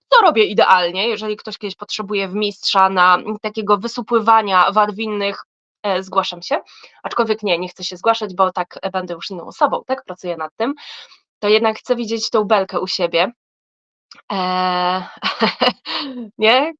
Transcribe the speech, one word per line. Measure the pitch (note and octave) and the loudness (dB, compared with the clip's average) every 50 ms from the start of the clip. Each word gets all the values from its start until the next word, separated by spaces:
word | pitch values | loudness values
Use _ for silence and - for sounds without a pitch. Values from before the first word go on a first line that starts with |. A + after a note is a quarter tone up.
| _ - | _ 4
co | C#5 A#4+ | 4 6
robię | G4+ F4 - A3+ G#3+ | 6 6 4 4 2
idealnie, | F3 G#3 F#3 - - F#3 F3+ F3 F3 F3 F#3 G#3 A#3 | 2 4 2 4 6 6 4 4 0 -2 -2 -2 -2
jeżeli | A3 G3 G#3+ G#3+ G#3+ | -2 -4 -4 -6 -6
ktoś | G#3+ - A3 G3+ - | -6 -8 -14 -12 -10
kiedyś | - G3 F3+ | -10 -10 -10
potrzebuje | - G3 - - - G3 F#3+ G#3 G3 G3 F3+ | -10 -12 -10 -8 -8 -6 -4 -4 -4 -4 -4
w | F#3 | -4
mistrza | G#3 G#3+ G#3 G3+ - - - - G3 F#3+ F#3+ | -2 -4 -4 -4 -4 -4 0 2 4 4 4
na | G3 F#3 F3+ F3+ F3+ - - G#3 G#3+ - | 4 4 4 6 4 4 0 -6 -8 -6
takiego | - G#3+ G#3+ A3 G#3 G3 G#3 F#3+ | -6 -6 -6 -4 0 0 0 0
wysupływania | G3+ A#3 - B3 A3+ - A#3 A3+ G#3 A3+ A3+ A3+ G#3+ G3+ F#3+ F#3 E3+ - | 0 -6 -8 -6 -4 0 0 2 4 6 4 4 4 4 2 4 4 4
wad | F#3 G#3+ G#3 G#3 G3 | 4 2 2 2 0
w | G3+ | -6
innych, | A3+ A3 G#3 G3+ G3+ G3+ G3+ - - _ _ _ _ _ _ _ | -6 -4 -4 -2 -4 -4 -4 -8 -14 _ _ _ _ _ _ _
e, | - G#3 F#3+ F#3 | -4 -2 -2 -2
zgłaszam | F#3+ F#3+ G3+ G3 F3+ - F3+ F3 | -4 -2 -2 -2 -2 -2 -6 -10
się, | - - C4 - - _ - - - - _ _ | -6 -4 -4 -4 -6 _ -20 -20 -20 -20 _ _
aczkolwiek | - G3 - - A3+ G#3+ G#3 G#3+ | -12 -6 -2 -2 0 0 0 -2
nie, | G#3 G3 F3 E3+ | 0 -2 -2 -2
nie | F3+ F3 | -2 -6
chcę | - - F3+ | -8 -12 -12
się | - F#3+ | -12 -10
zgłaszać, | F3 - A3+ A3+ - G#3+ F#3+ F3+ | -2 0 0 0 0 -2 -6 0
bo | F#3 F#3+ F#3 | 0 0 0
tak, | - F#3+ F3 _ - - | 0 -4 -6 _ -8 -8
e, | - F#3+ | -8 -6
będę | F#3 F#3 F3+ F3+ E3+ | -4 -4 -6 -6 -8
już | E3 - - | -10 -10 -12
inną | F#3+ F3 - | -12 -12 -12
osobą, | - F3+ - D4+ B3+ F3 - - | -10 -2 0 0 0 0 -2 -4
tak? | - C4 C4 - | -6 -6 -6 -6
Pracuję | - F3 - - F3+ E3+ | -14 -14 -10 -8 -8 -6
nad | D#3+ D#3+ D#3+ _ | -6 -8 -10 _
tym, | - A3 C#4 D4+ - - - - - - - - _ _ _ _ - | -4 -4 -4 -4 -8 -12 -18 -18 -18 -20 -20 -20 _ _ _ _ -4
to | - G#3 | 2 2
jednak | G#3+ A3 A3+ A3 G#3+ - | 2 4 4 0 -2 -2
chcę | - - B3 | -2 -2 -2
widzieć | A#3 A#3 G#3 A3+ A3 - - | -2 -2 -4 -4 -4 -4 -2
tą | - A3 G#3+ | 0 0 2
belkę | F#3+ A3 G3+ F#3+ - - D#3+ | 4 2 2 2 -2 -4 -6
u | E3+ | -4
siebie. | F#3 - - F3+ E3+ E3+ E3 F3+ A#3+ - _ _ _ _ _ _ _ _ _ _ _ _ _ _ _ - - _ - | -4 -4 -2 -2 0 2 2 0 0 -2 _ _ _ _ _ _ _ _ _ _ _ _ _ _ _ -20 -20 _ -8
E, | - F#3+ F#3 F#3 F3+ F#3 F#3 F#3 F3+ F3+ F3+ F3+ F3+ F#3 F#3 - - - | -6 -4 -2 -2 0 0 0 0 0 0 0 0 -2 -2 -6 -10 -14 -8
<laughs> | - - - - A3+ G3 - - - - F#3+ _ - - D#4+ D#4 D4+ C#4 B3+ B3 A#3 G3+ _ - | -6 -6 -2 0 0 0 2 2 2 2 0 _ -12 -10 -8 -8 -8 -8 -10 -12 -12 -12 _ 2
nie? | G#3+ A3 A#3+ B3+ C#4+ E4 D#4 | 4 4 4 4 2 0 -4